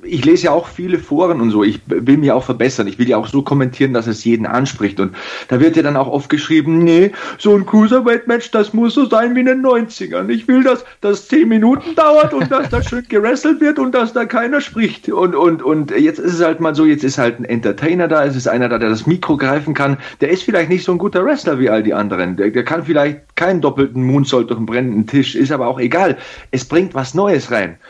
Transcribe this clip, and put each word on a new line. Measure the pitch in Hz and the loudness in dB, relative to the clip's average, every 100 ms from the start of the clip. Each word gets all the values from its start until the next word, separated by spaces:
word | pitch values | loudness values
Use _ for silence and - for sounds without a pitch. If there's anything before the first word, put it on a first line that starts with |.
ich | - 156 143 | -8 -2 4
lese | 175 165 | 4 4
ja | |
auch | 156 170 | 0 -2
viele | - 180 170 | -10 -4 -4
Foren | - 147 180 156 | -2 0 0 0
und | 113 | 0
so. | 104 | 2
Ich | 104 107 | 2 0
b-, | - 87 120 | -4 -4 2
will | 147 | 2
mich | 139 | 4
auch | 123 | 0
verbessern. | 127 113 123 131 101 | -2 -2 -2 -2 -6
Ich | 95 | -2
will | 123 | 0
ja | 110 | 0
auch | 107 | 0
so | 139 | -4
kommentieren, | 139 139 127 127 135 | 0 0 -2 0 0
dass | 123 113 | 0 -4
es | 107 117 | -4 0
jeden | 113 110 | 0 0
anspricht. | 123 135 - 101 98 | -2 -4 -2 -4 -2
Und | 95 - - - - | -4 -4 -14 -14 -4
da | 127 | 2
wird | 160 160 | 4 4
ja | |
dann | 147 143 | 0 0
auch | 131 | -2
oft | 139 - | -4 -2
geschrieben, | 147 - 160 147 165 | -4 0 0 2 2
„Nee, | 170 165 202 - - - | 4 4 4 0 -14 -4
so | 208 202 | 2 4
ein | 185 | 4
Cruiserweight-Match, | 214 214 254 240 233 240 233 233 | 4 4 4 2 0 0 -2 0
das | 220 208 | -2 0
muss | 220 233 294 | 2 0 2
so | 240 | 2
sein | 226 240 247 | 2 2 2
wie | |
in | 254 | 2
den | 254 | 2
neunzigern. | 262 233 226 - 180 175 196 | 2 2 0 -8 -8 -6 -2
Ich | 233 247 | -4 2
will, | 254 | 2
dass | 262 247 - - | 2 0 -4 -8
das | 202 196 - | -4 -4 0
zehn | 311 226 | 2 4
Minuten | 220 220 277 330 320 | 4 4 2 -2 0
dauert | 311 302 302 | 4 6 4
und | 285 254 | 0 -2
dass | 262 277 | -2 -2
da | - | -4
schön | - 240 247 | -4 -6 -2
gewrestelt | 208 220 269 311 311 | 0 0 0 0 2
wird | 294 294 | 2 0
und | 254 254 | 0 0
dass | 226 | 0
da | 240 233 | -2 -2
keiner | 240 240 285 | -2 0 -2
spricht.“ | - 220 214 - - | -4 -2 -2 -2 -6
Und, | 165 180 147 | 0 0 2
und, | 170 160 | 2 2
und | 127 156 143 | 0 -2 0
jetzt | 104 156 156 | 2 2 2
ist | 170 | -4
es | 170 | 0
halt | 175 160 | 0 0
mal | 160 151 | -2 2
so, | 156 | 2
jetzt | 143 131 | 4 0
ist | 139 | 0
halt | 120 117 | -2 -2
ein | 113 | -4
Entertainer | 117 110 95 151 180 165 | -2 -2 -2 -2 0 2
da, | 156 143 | 2 0
es | 131 | -2
ist | 120 | -2
einer | 120 123 | 0 0
da, | 113 | 0
der | 113 | 0
das | 110 147 | 0 0
Mikro | 180 - 302 | -2 0 -2
greifen | 135 147 151 | 0 -2 -4
kann. | 143 143 139 - - | -2 -2 -2 -8 -4
Der | 143 | -2
ist | 185 | -2
vielleicht | - 196 156 | 0 -2 0
nicht | 180 | -2
so | 180 | 0
ein | 175 | -2
guter | 196 180 | -2 -2
Wrestler | 214 285 175 135 | 0 -2 -2 0
wie | 127 | 2
all | 110 | 2
die | 104 | 0
anderen. | 98 104 90 90 90 | -2 -2 -2 -4 -2
Der, | 101 | -2
der | 123 120 | -2 -2
kann | 165 | -4
vielleicht | 147 147 147 147 _ - | 0 0 0 -2 _ -4
keinen | 180 180 | -2 0
doppelten | 143 135 135 123 | -2 0 -2 0
Moonsault | 127 139 139 131 117 | 0 0 2 0 0
durch | 113 | -4
einen | 113 | -4
brennenden | 113 127 107 110 | -4 -2 -2 0
Tisch, | 143 135 - | 0 0 0
ist | 135 | -2
aber | 143 123 | 0 -2
auch | 127 | -2
egal. | 120 170 190 - - - - | -2 0 0 -2 -8 -20 -8
Es | 131 127 | -8 -2
bringt | 160 190 135 | 0 0 -4
was | 127 | -6
Neues | 165 202 156 - | -2 0 0 0
rein. | 117 90 82 - | -4 -4 -8 -20